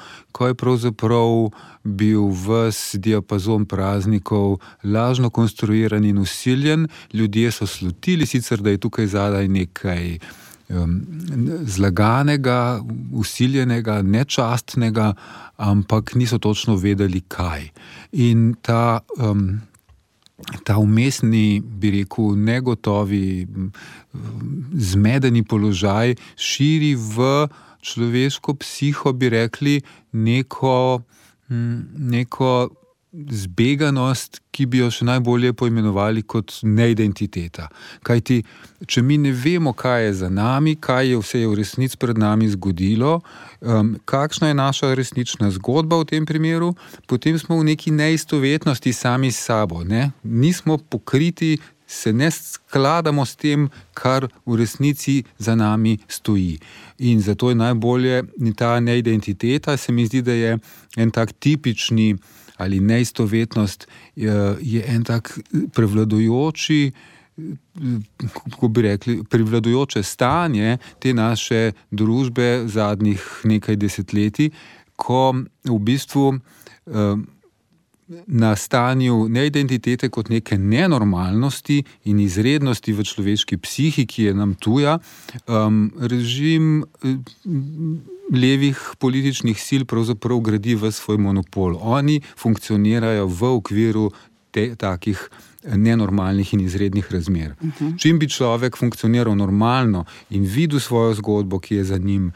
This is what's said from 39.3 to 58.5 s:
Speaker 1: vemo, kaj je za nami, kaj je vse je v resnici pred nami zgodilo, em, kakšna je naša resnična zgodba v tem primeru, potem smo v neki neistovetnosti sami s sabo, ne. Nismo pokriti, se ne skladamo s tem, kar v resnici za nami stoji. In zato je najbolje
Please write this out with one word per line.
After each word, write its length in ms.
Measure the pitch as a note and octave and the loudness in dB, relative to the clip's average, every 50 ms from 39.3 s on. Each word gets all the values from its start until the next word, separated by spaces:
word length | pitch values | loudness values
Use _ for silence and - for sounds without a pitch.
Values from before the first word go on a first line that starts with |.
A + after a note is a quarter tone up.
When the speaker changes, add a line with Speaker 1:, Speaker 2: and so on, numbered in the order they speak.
| C3 | 0
Speaker 1:
vemo, 380 | B2 B2+ D#3+ F3+ F3 D#3+ C3+ A2+ | 0 0 0 2 2 0 0 -2
kaj 300 | - - B2+ B2 A#2+ A2+ | -2 0 0 2 2 2
je 80 | G#2+ G2 F#2 | 0 0 -2
za 80 | F#2 F#2 | -2 -2
nami, 460 | F#2+ G2 G#2+ A#2+ C3 C#3 D#3 D#3 D#3 D#3 | 0 0 0 2 2 2 2 2 0 -2
kaj 300 | - - B2+ B2+ C3+ C3 | -2 0 0 2 2 2
je 80 | B2 A2+ | 2 0
vse 220 | G2 - - B2 | -2 -2 -2 0
je 80 | A2+ A2 | 0 2
v 80 | G#2 G#2 | 0 0
resnici 400 | G#2 - - B2 C3 B2+ - - | -2 -4 -2 -4 -4 -4 -4 -4
pred 160 | C3 A#2+ A2+ A2 | -4 -2 0 2
nami 300 | G#2+ G#2+ A2 A2 A2 G#2+ | 2 2 2 2 2 2
zgodilo, 680 | G2+ F#2 F2+ G2 F2+ E2+ F#2+ G2 A2 A2 B2+ D3+ E3 E3+ - - - - - - - - | 0 -2 -2 -2 -2 0 0 0 2 2 2 2 0 0 -4 -8 -20 -20 -20 -20 -18 -8
em, 360 | - A#2 A2+ G#2+ G#2+ A2+ G#2+ - - - | -2 0 2 2 2 2 0 -4 -6 -4
kakšna 400 | - C3+ C#3+ D#3 - - E3 D3+ | -2 -2 -2 -2 -2 -2 0 0
je 80 | D3 | 2
naša 380 | C#3 C3+ C#3 C3+ - D3 C3+ C3 | 2 0 0 0 0 0 0 0
resnična 540 | C3 B2+ - - B2+ B2 - - - G#2+ G2+ | 0 -2 -4 -4 -6 -4 -4 -2 -2 0 0
zgodba 480 | F#2+ F#2+ F#2+ A#2 C3 D#3+ D#3+ D#3 E3+ E3 | 0 -2 -2 0 0 0 2 2 0 0
v 80 | D#3 - | 0 0
tem 180 | D#3+ D#3 D#3 | -2 -2 -2
primeru, 460 | D#3+ D#3 D#3 D#3+ D#3+ E3 E3 E3+ F3 F3 - - - - - - | -2 -2 0 0 0 0 0 0 -2 -4 -6 -10 -20 -20 -14 -6
potem 300 | - B2+ A#2+ - D3+ D#3+ D#3+ | -4 -2 0 0 0 0 0
smo 220 | - - E3 E3 | 0 0 0 2
v 80 | D#3 D3+ D#3 | 2 2 0
neki 180 | D3+ - D#3+ | 0 0 0
neistovetnosti 1000 | D3+ D3+ D3+ D#3 D#3+ D3+ - - D#3 C#3+ C3+ C#3 D3+ D#3 - D#3 B2+ - - B2+ A#2+ | 0 2 2 2 0 0 -2 -2 -2 0 2 2 0 0 0 0 -2 0 0 -2 -2
sami 360 | - - B2 B2 C3 C3+ B2 | 0 0 0 2 2 2 0
s 120 | A2+ - - | -2 -2 -2
sabo, 400 | - A#2 G#2+ G#2+ E2+ E2+ E2+ F2 | 0 0 2 0 0 -2 -4 -4
ne. 260 | F2+ G#2+ A#2 C#3 C#3+ - _ - | -2 0 0 0 -2 -4 _ -6
Nismo 540 | A2+ A#2 A#2 C3+ E3+ F3+ - - D#3 D#3 D3+ | -2 0 2 2 2 2 0 0 0 0 0
pokriti, 800 | D#3 - - A2 - - - C3+ E3 F3 - - E3 D#3+ D#3 - - - _ _ _ | -2 -6 -8 -8 -4 0 0 2 2 0 0 0 0 0 0 -2 -4 -10 _ _ _
se 240 | - - - - A2+ | -16 -10 -4 -2 0
ne 180 | G#2+ A#2+ D3 E3 | 2 2 2 0
skladamo 920 | D#3+ - - - - - _ - - C#3 C3+ C#3+ D#3+ E3+ D#3+ D#3 D3 C#3+ C3 - | 0 -4 -8 -14 -16 -18 _ -4 -2 0 2 2 2 2 0 0 0 0 -2 -2
s 80 | - | -4
tem, 320 | - - D3+ D3 D3 D3 C#3 - - - _ | -4 -2 0 2 2 0 -2 -4 -8 -20 _
kar 320 | - - - B2 C3 C3+ C3 A#2+ - _ - | -10 -4 0 0 0 0 0 -4 -8 _ -4
v 100 | A#2+ A#2 | -2 0
resnici 640 | A2+ A#2 G#2+ - - C#3 D3 C#3+ - - C#3 C#3 C3+ A2 - _ | 0 0 0 -2 -2 0 0 0 0 0 0 0 0 -2 -4 _
za 160 | - G#2 A#2 | -6 -2 0
nami 460 | A2+ A2+ G#2+ G#2+ G#2+ A2 A2 A2+ A2 G#2 - - | 2 2 2 2 2 2 2 2 0 0 -4 -10
stoji. 480 | - - - A2+ G#2 G2 F#2 F2 D#2+ - - - - - - - - - B2+ | -14 -8 -2 0 0 2 0 0 -4 -6 -10 -18 -20 -20 -20 -20 -8 -2 2
In 160 | B2 A#2 G#2+ | 2 4 4
zato 320 | F#2+ G#2 G2+ - B2 B2 | 2 2 0 0 2 2
je 80 | B2 A2+ | 2 2
najbolje 640 | A2+ B2 B2 A2+ A2+ A#2+ B2 B2+ B2+ B2+ B2+ B2+ B2 - - - B2 A2+ | 2 2 0 0 0 2 2 2 2 2 0 0 -2 -4 -6 -2 -2 -2